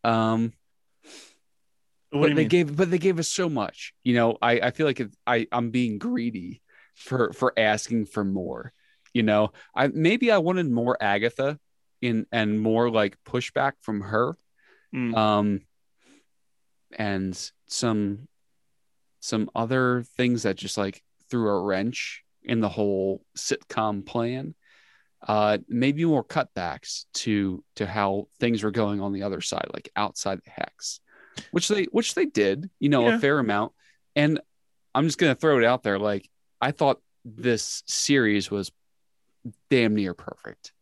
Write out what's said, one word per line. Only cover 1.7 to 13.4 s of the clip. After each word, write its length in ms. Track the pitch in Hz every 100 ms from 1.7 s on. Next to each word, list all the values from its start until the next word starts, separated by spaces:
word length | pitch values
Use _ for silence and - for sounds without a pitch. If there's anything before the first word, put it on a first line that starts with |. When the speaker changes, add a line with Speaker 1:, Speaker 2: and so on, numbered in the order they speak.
| _ _ _ _
Speaker 2:
What 100 | 147
Speaker 1:
but 0 |
Speaker 2:
do 60 | 160
you 60 |
Speaker 1:
they 60 | 147
Speaker 2:
mean? 60 | 110
Speaker 1:
gave, 280 | 175 156
but 160 | 147 185
they 60 | 175
gave 220 | 190 170
us 80 | 160
so 220 | - 175
much. 440 | 139 110 - - _
You 120 | 123
know, 220 | 120 117 113
I, 180 | 120 120
I 120 | 110
feel 140 | -
like 140 | 151 127
it, 140 | 110 _
I, 220 | - 120 -
I'm 200 | 123 117
being 280 | 123 123 104
greedy 640 | 233 240 117 107 90 - _ _ _
for, 360 | _ - 127 117
for 200 | - 127 -
asking 480 | 107 107 - 117
for 180 | 104 107
more. 480 | 101 98 90 60 127 _ _ _ _
You 100 | 120
know, 280 | 110 104 107 - -
I, 120 | - 139
maybe 440 | - 165 247 240
I 60 | 208
wanted 320 | 165 185 160
more 280 | 117 127 -
Agatha 580 | 104 101 117 - 135 151 _ _ _ _
in, 240 | 123 113 -
and 280 | 117 107 107
more, 300 | 110 113 120
like, 280 | 110 101 -
pushback 480 | - 123